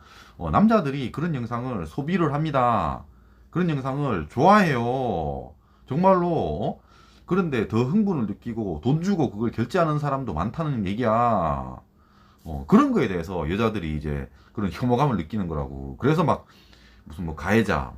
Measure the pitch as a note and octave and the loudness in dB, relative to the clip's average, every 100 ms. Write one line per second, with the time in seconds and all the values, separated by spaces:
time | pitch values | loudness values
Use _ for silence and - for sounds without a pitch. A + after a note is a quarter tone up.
0 | - - - - E2 G#2 A3 A3 C#3 C#3 | -20 -20 -20 -8 0 4 6 6 2 -4
1 | A#2+ - F3 C3+ A2+ A#2+ C3 G#2+ D#2 - | -6 -4 -4 -4 -4 -6 -6 -6 -6 -6
2 | C#3+ F#3 D3+ D3 D#3 C3+ A#2+ G#2+ D#2 A#1+ | -2 0 2 0 0 2 2 2 0 -4
3 | - - - - - E3+ F3+ C#3+ C3+ C#3 | -10 -20 -20 -20 -8 -2 0 0 -2 -2
4 | C#3+ F#2 D2+ A#2 E3+ G#3 F3 B2 A#2+ C3+ | -2 -2 -2 4 6 6 6 2 0 -2
5 | A#2+ E2+ D2 C2+ B1+ - _ _ - C#3 | -2 -2 -4 -6 -10 -18 _ _ -6 2
6 | F#3+ F#3 F3 D3 E2+ D#2 C#3+ - _ - | 4 4 2 0 -2 -2 -4 -6 _ -20
7 | - - - F3+ E3+ B2 F#2 A2 B2+ G#3 | -20 -14 -2 0 0 0 0 0 2 2
8 | G3+ D#3 G#2 G2 A#2 A2 G2 D2+ A#2+ D#3 | 2 0 -2 -6 -8 -6 -4 -2 0 0
9 | F#3 F3+ A2+ G2+ A#2 - A2 F#3 D#3 D3 | 2 0 0 -2 -4 -2 -2 0 0 0
10 | D3 C3+ A#2+ D#2 G#2 - D3+ B2 F#2 G#2 | -2 -4 -4 -4 -4 -4 -4 -2 -2 -2
11 | A2+ A2+ A#2+ F#2+ E2 C#2 B1+ B1+ - _ | 0 2 2 2 0 -2 -6 -12 -18 _
12 | _ _ - _ E2 C#2+ C#2 A3 C#4+ A3+ | _ _ -20 _ -10 -6 4 4 6 2
13 | A2 F2+ E2 F2 D2+ G2 A2+ G#2 D#2+ D2+ | 0 -2 -4 -4 -2 0 0 -2 -4 -4
14 | D2+ C#2+ C2 - - - G2 - B2 A#2+ | -4 -6 -8 -16 -14 -4 -4 -2 0 2
15 | D3 G2 D#2+ G#2+ F2 D2+ C2+ C#2 C2+ C2 | 2 0 -4 -4 -4 -4 -6 -8 -12 -2
16 | C3 D#3 D3+ G2 - - - - - - | 0 2 2 0 -6 -20 -20 -20 -20 -20
17 | - D#2+ E2 D#2 F2+ A2 C#3+ D2+ B1+ | -16 -8 -8 -6 0 2 2 -2 -4